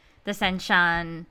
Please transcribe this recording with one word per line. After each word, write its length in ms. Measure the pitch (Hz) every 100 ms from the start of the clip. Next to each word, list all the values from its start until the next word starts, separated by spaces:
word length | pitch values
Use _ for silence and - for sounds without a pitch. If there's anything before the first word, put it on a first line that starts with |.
| _ _ -
the 60 |
Senshan 960 | 202 196 185 - 190 175 170 170 165 170